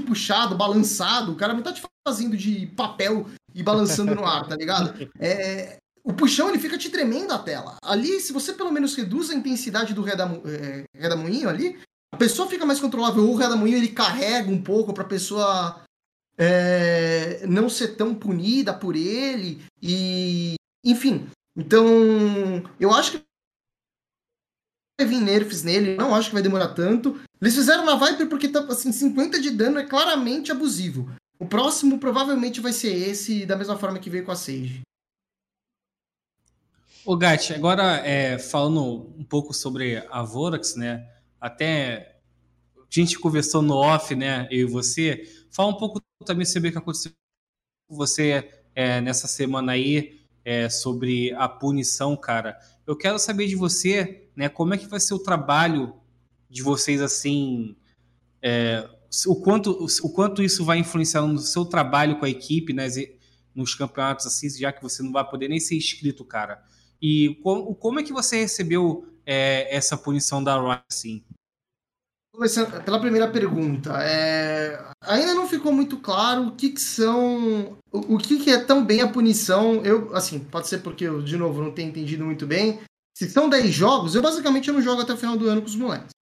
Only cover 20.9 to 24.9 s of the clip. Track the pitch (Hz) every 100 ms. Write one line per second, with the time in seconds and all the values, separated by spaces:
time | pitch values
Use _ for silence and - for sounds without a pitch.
20.9 | 240 269 170 - - _ - 147 220 226
21.9 | 226 220 214 208 202 190 175 - - 196
22.9 | 247 320 311 - _ _ _ _ _ _
23.9 | _ _ _ _ _ _ _ _ _ _